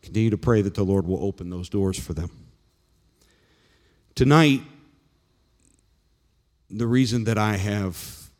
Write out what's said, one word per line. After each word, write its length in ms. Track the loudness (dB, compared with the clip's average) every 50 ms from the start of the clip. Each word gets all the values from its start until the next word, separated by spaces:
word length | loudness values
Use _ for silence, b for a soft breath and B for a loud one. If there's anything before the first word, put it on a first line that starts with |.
Continue 300 | _ -6 -2 0 0 0
to 80 | 0 0
pray 240 | 2 2 2 4 2
that 120 | 0 -2
the 80 | -2 0
Lord 240 | 0 0 0 0
will 160 | -2 -4 -4 -4
open 280 | -6 -8 -8 -12 -12
those 180 | -10 -10 -10 -6
doors 280 | -4 -2 -2 0 -2 -4
for 160 | -6 -8 -8
them. 160 | -8 -8 -8 -10 -16 -20 -20 _ _ _ _ _ _ _ _ _ _ _ _ _ _ _ _ _ _ _ _ _ _ _ _ _ _ _ _ _ _ _ _ _
Tonight, 480 | 0 2 6 6 6 6 6 4 0 -2 -10 -20 -20 _ _ _ _ _ _ _ _ _ _ _ _ _ _ _ _ _ _ _ _ _ _ _ _ _ _ _ _ _ _ _ _ _ _ _ _ _ _
the 180 | -6 -4 -2
reason 380 | 2 4 4 4 4 2 -2 0
that 140 | 0 0 2
I 180 | 2 0 0
have 600 | 0 -2 -2 -2 -2 -2 -4 -6 -8 -14 -16 -16 -18 -20 -20 _ _